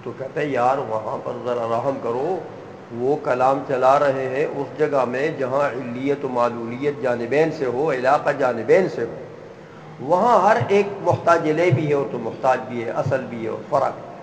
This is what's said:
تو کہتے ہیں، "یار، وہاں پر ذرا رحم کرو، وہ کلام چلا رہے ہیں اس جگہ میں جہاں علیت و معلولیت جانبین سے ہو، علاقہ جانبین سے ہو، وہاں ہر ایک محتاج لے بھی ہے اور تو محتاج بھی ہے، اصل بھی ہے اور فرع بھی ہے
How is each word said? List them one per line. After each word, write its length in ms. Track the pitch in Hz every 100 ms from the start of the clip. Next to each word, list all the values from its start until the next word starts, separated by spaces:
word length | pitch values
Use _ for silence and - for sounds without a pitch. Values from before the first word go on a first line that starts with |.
تو 80 | 127 113
کہتے 220 | 131 151
ہیں، 80 | 151
"یار، 300 | 131 120 139
وہاں 400 | 123 110 110 127 135
پر 60 | 120 117
ذرا 220 | 120 113
رحم 280 | 117 135 135
کرو، 360 | 113 120 151 185 - - - - -
وہ 240 | 117 127 147
کلام 400 | 147 127 127 139 139
چلا 320 | 131 127 139
رہے 300 | 143 135 131
ہیں 160 | 131 160
اس 340 | 143 135 -
جگہ 260 | 151 139 123
میں 260 | 123 151 156
جہاں 300 | 127 135 143
علیت 560 | 120 123 120 135 139 135
و 40 |
معلولیت 720 | 123 120 117 117 123 143 143
جانبین 500 | 131 123 117 139 160
سے 140 | - 131
ہو، 260 | 120 160
علاقہ 380 | 131 127 147 - 139
جانبین 500 | 131 117 107 165 180
سے 120 | -
ہو، 140 | 113 - - - - - - - - -
وہاں 500 | 127 175 233 220 190
ہر 80 | 226 220
ایک 200 | 196 202 -
محتاج 480 | 165 160 - 170 151
لے 200 | 156 180
بھی 180 | 165 151
ہے 40 |
اور 120 | 143 135
تو 60 | 131
محتاج 420 | 113 113 131 123 117
بھی 160 | 120
ہے، 60 | 113
اصل 360 | - 143 139 117
بھی 140 | 117
ہے 60 | 113
اور 100 | 107 -
فرع 200 | 143 127
بھی 180 | 110 -
ہے 100 | -